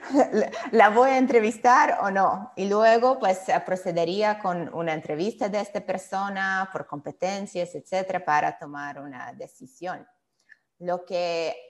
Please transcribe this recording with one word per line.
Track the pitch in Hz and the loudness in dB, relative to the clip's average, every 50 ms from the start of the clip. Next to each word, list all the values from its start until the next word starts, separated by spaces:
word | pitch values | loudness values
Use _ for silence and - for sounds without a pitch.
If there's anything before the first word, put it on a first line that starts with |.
| - - | -8 2
<laughs> | 269 285 233 - - 214 - - - - - 269 | 4 4 4 4 4 0 0 0 -4 -8 -6 2
¿La | 208 226 202 214 | 6 6 6 8
voy | 208 240 254 269 | 6 6 4 4
a | 269 262 | 4 4
entrevistar | 262 247 254 233 208 220 - - - 247 247 294 302 302 - - | 2 4 4 4 2 2 -2 2 4 6 6 6 6 4 2 0
o | 196 196 | -2 0
no? | 190 196 190 156 - 196 208 - - | 2 2 2 2 0 -2 -6 -12 -8
Y | - 190 202 | -6 -2 0
luego, | 202 214 220 226 226 233 240 254 262 - | 2 4 6 6 6 6 4 2 2 2
pues, | 220 190 190 185 - 202 - 175 - | 2 0 0 0 -2 -2 -2 -2 0
procedería | - 185 185 - 185 165 170 170 165 190 202 214 214 208 214 | -2 -6 -4 -4 -4 -2 0 0 0 0 0 0 0 0 -2
con | 202 185 175 175 160 - - | -4 -4 -4 -4 -6 -6 -6
una | 165 170 165 156 | -6 -4 -4 -4
entrevista | 156 - - 151 151 185 220 226 - - 202 | -6 -6 -6 -6 -4 -4 -4 -4 -4 -6 -4
de | 202 208 | -4 -4
esta | 208 - - 196 | -6 -6 -8 -8
persona | 196 - 190 185 - - 196 190 196 202 196 190 190 190 190 190 190 - | -6 -6 -6 -6 -8 -8 -6 -6 -6 -4 -4 -4 -2 -2 -2 -2 -4 -4
por | - 151 - | -8 -10 -10
competencias, | - 143 147 - 147 143 _ 180 185 196 196 202 - - 175 175 170 - | -10 -12 -12 -12 -12 -8 _ -6 -4 -4 -6 -8 -8 -6 -6 -6 -6 -8
etcétera, | 143 - - 185 185 185 190 185 180 180 | -14 -10 -6 -4 -4 -4 -4 -6 -4 0
para | 156 151 147 147 156 - - | 0 2 2 2 0 -4 -8
tomar | 160 143 143 143 143 143 135 139 | -14 -14 -12 -12 -12 -12 -12 -14
una | 139 143 131 123 127 120 135 | -16 -16 -14 -14 -16 -16 -16
decisión. | 139 139 135 _ _ - - _ _ 165 185 160 - - _ _ _ _ _ _ _ _ _ _ _ _ _ _ _ | -16 -18 -18 _ _ -20 -20 _ _ -10 -10 -10 -12 -14 _ _ _ _ _ _ _ _ _ _ _ _ _ _ _
Lo | 180 175 180 180 180 | -6 -6 -6 -6 -6
que | - 190 175 175 170 170 165 165 151 - - - | -6 -4 -2 -2 -2 -2 -2 -4 -4 -6 -8 -8